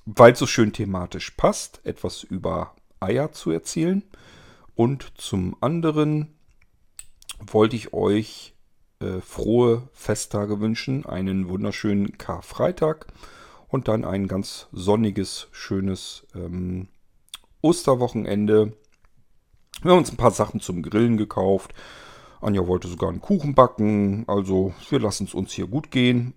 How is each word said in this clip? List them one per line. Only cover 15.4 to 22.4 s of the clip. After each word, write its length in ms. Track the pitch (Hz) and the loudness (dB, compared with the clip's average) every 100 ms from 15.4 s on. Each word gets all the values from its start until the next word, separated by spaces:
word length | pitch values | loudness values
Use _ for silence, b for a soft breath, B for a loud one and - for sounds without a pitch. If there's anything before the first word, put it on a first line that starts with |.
| - | -14
schönes, 760 | - - 98 95 92 - - - | -16 -6 -4 -4 -4 -8 -16 -18
ähm, 540 | 90 87 90 90 90 98 _ _ _ _ - _ _ | -14 -10 -8 -6 -8 -10 _ _ _ _ -20 _ _
Osterwochenende. 1120 | 151 170 - 123 120 113 - 101 104 107 107 - _ _ _ _ _ _ _ _ _ - | 2 2 4 2 2 -2 -2 0 4 4 4 0 _ _ _ _ _ _ _ _ _ -4
Wir 80 | 170 | 4
haben 80 | 180 | 6
uns 140 | 131 | 4
ein 40 | 117 | 2
paar 140 | 117 | 2
Sachen 300 | - 107 107 | 2 0 -4
zum 200 | - 90 | -6 -8
Grillen 360 | 82 104 120 110 | -2 2 2 2
gekauft. 580 | 104 - 95 98 - - B B B B B B | 0 0 2 2 -2 -18 B B B B B B